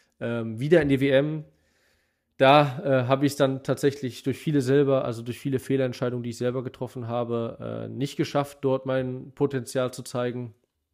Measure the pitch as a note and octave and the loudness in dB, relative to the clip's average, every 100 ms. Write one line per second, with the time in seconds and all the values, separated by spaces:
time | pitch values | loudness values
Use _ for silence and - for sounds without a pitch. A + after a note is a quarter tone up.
0 | _ _ A#2+ A#2 A2+ A2 D3 E3+ C#3+ C3+ | _ _ -6 -4 -4 -4 4 6 6 4
1 | C#3 C3 D3+ D#3 D3+ _ _ _ _ _ | 4 4 2 -2 -10 _ _ _ _ _
2 | _ _ _ - C3+ D3 C#3+ C3 C#3+ C3 | _ _ _ 2 6 8 6 0 0 2
3 | B2 C3+ C#3+ - C3+ C3 - B2+ C#3+ C3+ | 2 2 2 2 0 0 -4 0 0 0
4 | B2+ - - - E3 D3 B2 C#3 C#3 C3 | -6 -6 -6 -4 0 0 4 4 4 2
5 | B2+ A#2 A#2+ A#2 D3 C3 - C3+ B2+ A#2+ | 0 -6 -8 -8 -4 -4 0 0 0 -2
6 | B2 B2 A#2+ A2 B2 B2+ B2+ - B2 B2+ | -4 -4 -6 -4 -4 -4 -6 -8 -10 -8
7 | A2+ A#2+ A#2 A#2 A#2 - A#2 A2+ A2+ A2+ | -6 -4 -2 -2 -4 -6 -8 -8 -8 -6
8 | C#3 - C#3+ C#3+ C#3 - C3+ C3 C3+ C3 | -6 -4 -2 -2 -4 -4 -2 -2 0 -2
9 | B2+ B2+ C3+ - C#3+ C3+ A2+ C3 B2+ C3 | -2 -6 -12 -2 -2 -2 -4 -4 -4 -6
10 | - B2 B2 A#2+ A#2+ - _ _ _ | -8 -6 -4 -6 -10 -14 _ _ _